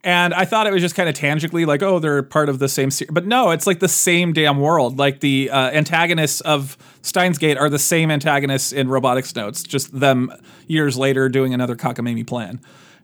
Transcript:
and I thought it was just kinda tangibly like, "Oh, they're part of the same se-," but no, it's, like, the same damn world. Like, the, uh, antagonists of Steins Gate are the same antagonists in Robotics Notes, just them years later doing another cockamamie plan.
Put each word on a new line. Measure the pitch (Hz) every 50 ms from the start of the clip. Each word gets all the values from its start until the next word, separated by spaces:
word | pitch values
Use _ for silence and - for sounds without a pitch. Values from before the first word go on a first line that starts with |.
| -
and | 185 180 175 175 175 165
I | 175 190
thought | 190 226 220 214
it | 214 196
was | 185
just | 170 175 -
kinda | - 180 165 143
tangibly | - 151 143 147 156 156 165 - 170 165
like, | 156 143 147 196
"Oh, | 196 190 175
they're | 156 151 143 143 135
part | - - 151 151 143
of | 139 127
the | 139 135
same | - - 135 135
se-," | 139 - 143 -
but | 156 170 175
no, | 202 233 254 247 185
it's, | 165 160 -
like, | 202 185 170
the | 196
same | - - - - 185 175 175 180 170 160
damn | 160 151 147 143 139
world. | 139 151 170 160 131 120 131
Like, | 131 139 139 139 139
the, | - 143 139 135 135 123
uh, | 131 135 131 127
antagonists | 139 151 147 - 165 165 170 170 175 165 156 139 - -
of | - 160 151 143 139 135 - _ - - - _ -
Steins | - - 190 180 185 165
Gate | 139 156 156 143
are | 131 147 151
the | 139 147
same | - - 175 165 160 156
antagonists | 151 143 139 160 143 143 139 139 135 139 - -
in | 127 143 135 127
Robotics | 135 131 123 131 123 131 131 - -
Notes, | 120 104 104 120 -
just | - - - 139 - - - 131
them | 139 139 135 123 127 127 - - - - - - -
years | - 160 156 151 143 123
later | 127 135 139 135 131 135 131
doing | 123 135 131 131 127
another | 123 127 123 120
cockamamie | 117 - 123 120 117 117 120 117 113 113
plan. | - 123 120 110 90 92 - - - - - - - - _